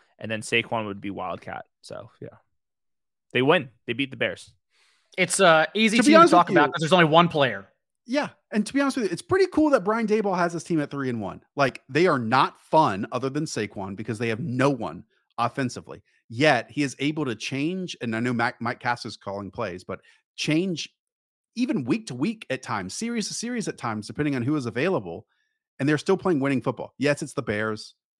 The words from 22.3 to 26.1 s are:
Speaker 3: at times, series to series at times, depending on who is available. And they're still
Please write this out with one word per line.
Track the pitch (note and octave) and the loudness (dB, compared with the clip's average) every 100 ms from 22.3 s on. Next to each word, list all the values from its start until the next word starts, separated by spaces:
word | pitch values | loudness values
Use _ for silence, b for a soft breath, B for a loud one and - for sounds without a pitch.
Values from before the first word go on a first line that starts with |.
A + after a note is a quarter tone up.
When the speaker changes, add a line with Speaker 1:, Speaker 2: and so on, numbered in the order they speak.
| A3+ - | -4 -8
Speaker 3:
at | C3 | -8
times, | - A2+ F#2+ | -6 -6 -6
series | - A#3 A#3 G3 | -8 -6 -4 -6
to | |
series | D#3 A#3 B3 F3 | -6 -8 -6 -6
at | - | -6
times, | B2 A2 G#2+ | -6 -6 -8
depending | A#2+ D3 C3+ | -4 -2 0
on | |
who | A#2 D3+ | -2 -2
is | A#2+ | -2
available. | A2 D#3+ F3 F#2+ E2+ - _ _ _ _ _ | -2 -2 -2 -4 -12 -16 _ _ _ _ _
And | C3+ | 0
they're | D3+ | 0
still | - | 2